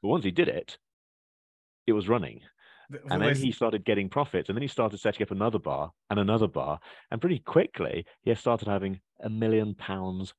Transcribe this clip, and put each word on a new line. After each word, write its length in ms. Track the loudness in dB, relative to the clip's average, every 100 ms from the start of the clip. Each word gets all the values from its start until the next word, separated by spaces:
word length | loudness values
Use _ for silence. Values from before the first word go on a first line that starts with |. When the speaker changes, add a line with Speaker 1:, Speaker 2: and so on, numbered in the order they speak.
Speaker 1:
But 60 | 2
once 140 | 2 2
he 60 |
did 160 | 2 2
it, 300 | 0 -6 -16 _ _ _ _ _ _ _ _ _ _ 0
it 40 |
was 140 | 0 2
running. 320 | 0 0 -10 -20 _ -20 -20 _
Speaker 2:
Th-, 120 | -16
Speaker 1:
And 80 | -4
Speaker 2:
well, 100 | 2
Speaker 1:
then 140 | 2
Speaker 2:
they 60 | 2 0
Speaker 1:
he 40 |
started 320 | 0 0 0
getting 240 | 2 0 2
profits, 380 | -2 0 -2 -2
and 60 | -4
then 60 |
he 60 | -4
started 300 | 0 -2 0
setting 240 | -2 -2
up 80 | -4
another 280 | 0 0 0
bar 320 | -2 -4 -6 _ _
and 100 | 0
another 280 | 4 4 2
bar. 320 | 0 -4 -6 -10 -20 _
And 80 | -4
pretty 200 | -2 -2
quickly, 680 | 2 2 2 -2 -4 -4 -8 _
he 120 | 0 0
started 320 | 2 0 0
having 320 | -2 -2 -6 _ _
a 80 | -8
million 460 | -2 2 2 2 -6
pounds 580 | -8 -6 -4 -6 -8